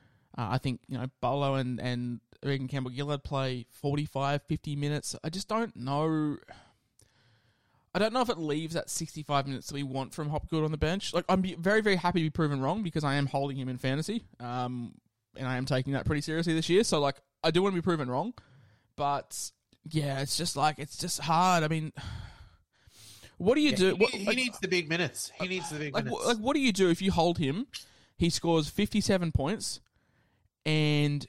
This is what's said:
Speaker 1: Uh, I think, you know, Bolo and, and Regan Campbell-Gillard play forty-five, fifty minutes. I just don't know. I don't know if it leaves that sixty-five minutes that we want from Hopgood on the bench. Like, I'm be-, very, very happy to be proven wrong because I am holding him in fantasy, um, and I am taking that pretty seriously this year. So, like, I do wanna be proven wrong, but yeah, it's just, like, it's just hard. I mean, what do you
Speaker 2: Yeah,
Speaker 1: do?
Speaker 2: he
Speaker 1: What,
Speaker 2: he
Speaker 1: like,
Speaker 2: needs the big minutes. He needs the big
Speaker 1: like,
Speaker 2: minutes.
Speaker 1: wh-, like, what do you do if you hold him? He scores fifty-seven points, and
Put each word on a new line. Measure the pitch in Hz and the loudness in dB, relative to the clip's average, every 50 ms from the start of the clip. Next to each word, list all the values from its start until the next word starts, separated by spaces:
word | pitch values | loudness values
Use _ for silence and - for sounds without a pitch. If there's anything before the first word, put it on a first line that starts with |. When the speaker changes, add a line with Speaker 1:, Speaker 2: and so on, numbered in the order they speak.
| _ _ _ _ _ _ - | _ _ _ _ _ _ -8
Speaker 1:
Uh, | - 117 101 | -6 -4 -2
I | 113 | -2
think, | 131 - 139 123 - - | -2 0 -2 -4 -4 -8
you | - 135 | -10 -8
know, | 120 123 135 - _ | -6 -6 -8 -8 _
Bolo | - 120 135 143 143 139 135 | -2 -2 0 2 0 0 0
and, | 135 131 127 123 113 | 0 0 -2 -4 -4
and | - 127 123 120 123 123 120 117 - _ - _ - | -4 -4 -4 -4 -4 -6 -6 -8 -12 _ -20 _ -4
Regan | 139 139 135 131 127 | -4 -2 -2 -2 -4
Campbell-Gillard | 139 139 131 127 123 127 143 147 147 139 - | -4 -4 -4 -4 -4 -6 -4 -2 -4 -4 -4
play | - 147 135 135 131 127 123 117 - | -4 -2 -2 -2 -2 -4 -6 -8 -12
forty-five, | - - - 143 143 147 151 156 - 135 139 139 143 147 - | -16 -4 -2 0 0 0 -2 -2 -2 -2 0 0 0 -2 -2
fifty | _ 156 - - 156 147 | _ -4 -4 -2 -6 -4
minutes. | 143 143 143 147 147 - - - - | -2 -2 -2 -2 -2 -4 -6 -10 -6
I | - 160 | -8 -6
just | 160 190 202 - | -6 -6 -6 -4
don't | 214 226 233 220 - | -2 -2 -2 -4 -6
know. | - 120 135 139 147 156 160 160 156 151 151 143 - - - - - - _ _ _ _ _ _ _ _ _ _ _ _ _ _ _ _ _ _ _ _ _ _ _ _ _ _ | -8 -6 -2 -2 0 0 2 0 0 0 -2 -2 -6 -10 -18 -20 -20 -20 _ _ _ _ _ _ _ _ _ _ _ _ _ _ _ _ _ _ _ _ _ _ _ _ _ _
I | |
don't | 175 202 220 220 | 0 0 2 2
know | 254 | 0
if | 247 226 | 0 0
it | 220 | -2
leaves | 160 160 151 147 156 160 156 165 | -4 -2 -2 -2 -2 -4 -4 -6
that | 160 - - | -6 -6 -4
sixty-five | - - 165 156 - 151 151 - 147 139 135 | -6 -6 -6 -8 -10 -12 -6 0 0 0 0
minutes | 139 135 120 - | -2 -6 -8 -8
that | - 151 | -8 -8
we | 143 143 | -6 -6
want | 135 131 135 131 - - | -4 -4 -6 -6 -6 -6
from | - 156 147 | -8 -6 -4
Hopgood | 151 156 - - - 160 156 | -4 -6 -4 -2 -2 0 0
on | 156 | 0
the | 156 | 0
bench. | 147 156 156 175 196 - - - | 0 0 0 0 -2 -4 -2 -4
Like, | 170 180 | -2 2
I'm | - 185 190 | 2 2 2
be-, | 185 185 170 | 2 0 -4
very, | 165 165 190 208 220 | -2 0 2 2 4
very | 214 214 196 | 4 4 2
happy | 180 160 175 170 180 | 4 2 2 2 2
to | 160 | 2
be | 156 | 2
proven | 139 - 160 147 143 135 | 2 2 2 2 2 0
wrong | 131 135 180 220 214 | 0 0 0 0 -4
because | 170 - 160 151 | -2 -2 0 0
I | 143 135 | 2 2
am | 143 143 | 2 2
holding | 135 - 143 139 143 135 | 2 0 0 -2 -2 -4
him | 139 131 | -4 -4
in | 127 127 123 | -6 -6 -2
fantasy, | - 131 135 147 156 - 214 233 - - - _ | -2 -2 0 0 -2 -4 -4 -6 -6 -10 -18 _
um, | 123 120 123 127 123 123 127 123 120 98 - - _ _ _ _ _ _ _ | -10 -6 -4 -4 -4 -4 -4 -6 -8 -10 -12 -18 _ _ _ _ _ _ _
and | - 131 | -8 -4
I | 127 127 | -4 -2
am | 127 131 | -2 -2
taking | 135 139 127 131 139 139 | 0 0 0 0 0 -2
that | 131 - | -2 0
pretty | - 151 147 | 0 0 0
seriously | 143 - 156 160 170 170 160 | 0 -2 -2 0 0 2 2
this | 160 156 - | 0 2 4
year. | 170 196 233 | 4 4 6
So, | - 190 156 | 4 2 2
like, | 143 139 - - _ _ _ _ - | 2 2 0 -4 _ _ _ _ 0
I | 165 | 2
do | 156 175 190 | 4 4 2
wanna | 202 190 | 4 0
be | 175 | 2
proven | 165 185 170 160 139 127 | 2 2 0 0 0 -2
wrong, | 123 135 170 233 - - - _ - - - _ _ _ _ _ _ | -2 -2 -2 -4 -6 -10 -18 _ -20 -20 -20 _ _ _ _ _ _
but | - 147 143 143 139 - - - - - - - _ _ _ _ _ _ 160 | -2 0 0 0 0 -4 -6 -10 -10 -10 -10 -12 _ _ _ _ _ _ -4
yeah, | 160 156 147 143 135 135 | -2 -2 -2 0 -2 -4
it's | 139 139 - | -4 -2 -2
just, | - 165 180 - | -2 -2 -2 -2
like, | 143 139 151 151 | 2 2 0 0
it's | - 147 143 - | 0 -10 -12 -8
just | - - 180 - - | -8 -6 -6 -4 -4
hard. | 147 151 165 160 180 185 180 170 156 | 0 2 4 4 6 6 6 4 4
I | |
mean, | 160 160 160 156 151 - - - - - - - - - - - - - _ _ _ _ _ _ - _ - - - - - - - _ | 2 0 -2 -2 -6 -8 -10 -10 -10 -10 -10 -12 -14 -16 -20 -20 -20 -20 _ _ _ _ _ _ -20 _ -20 -20 -20 -20 -20 -20 -20 _
what | _ 175 196 254 | _ 2 4 6
do | 302 | 6
you | 302 294 | 6 4
Speaker 2:
Yeah, | 240 | 4
Speaker 1:
do? | 196 185 | 6 6
Speaker 2:
he | 190 175 | 4 6
Speaker 1:
What, | 180 208 254 | 6 4 2
Speaker 2:
he | 254 214 196 | 2 0 0
Speaker 1:
like, | 208 233 | 2 2
Speaker 2:
needs | 247 254 240 - - | 2 0 -2 -2 -4
the | - | -2
big | 180 185 175 165 | 0 0 0 0
minutes. | 151 165 170 175 127 - - - - - - | 0 0 0 0 -2 -2 -6 -10 -10 -8 -8
He | 185 | -6
needs | 185 185 185 - - | -4 -4 -6 -6 -6
the | 151 147 | -6 -6
big | 151 147 131 | -6 -4 -4
Speaker 1:
like, | 214 220 | -4 -2
Speaker 2:
minutes. | - 240 - - | -2 -4 0 0
Speaker 1:
wh-, | |
like, | 208 240 | 0 0
what | 220 208 254 294 | 2 2 0 2
do | 302 | 4
you | 269 247 | 4 2
do | 196 185 190 175 | 4 4 4 4
if | 170 - | 4 2
you | 185 196 | 2 0
hold | 170 170 165 175 175 - | 2 4 4 4 4 2
him? | 160 131 143 196 269 - - - - - _ _ _ _ _ | 0 0 0 -2 -4 -6 -10 -16 -18 -18 _ _ _ _ _
He | - 165 170 | 0 0 2
scores | - - - 170 165 160 151 151 | 2 0 2 2 2 2 2 0
fifty-seven | - - 208 208 - 208 190 - 202 185 175 165 | 0 0 0 2 2 0 2 4 2 2 2 0
points, | - - - 147 214 - - - - - - _ _ _ _ _ _ _ _ _ _ _ _ _ _ _ _ | -2 -2 0 0 -2 -2 -4 -8 -8 -10 -14 _ _ _ _ _ _ _ _ _ _ _ _ _ _ _ _
and | 156 156 156 151 151 151 147 147 147 147 143 - | 2 4 4 4 4 4 4 4 4 2 0 -4